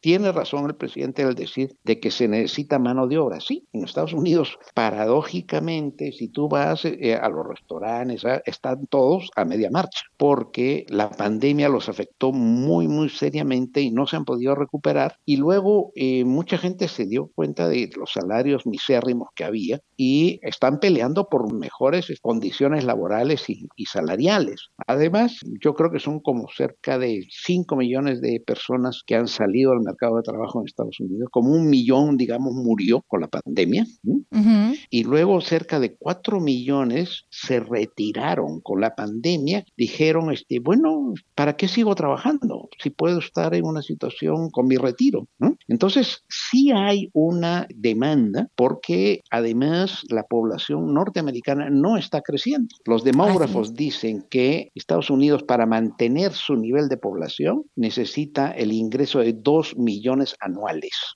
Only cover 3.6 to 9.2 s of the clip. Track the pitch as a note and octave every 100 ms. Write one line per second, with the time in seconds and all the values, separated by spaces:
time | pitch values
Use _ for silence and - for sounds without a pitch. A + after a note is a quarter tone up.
3.6 | _ A2 F2+ - D#3+ E3 E3+ E3 C#3+ -
4.6 | - - A2+ G#2+ A2 C3 D3+ F3+ F3 D#3
5.6 | D#3+ E3 D3 - D3 - A2+ - D3 C#3+
6.6 | D3 D#3+ - - B2 A2+ A2+ D#2 D#2+ -
7.6 | _ E2 G2+ A#2 B2+ A2+ A#2 C3+ - -
8.6 | C3 C3 C#3 C#3 C3 F#3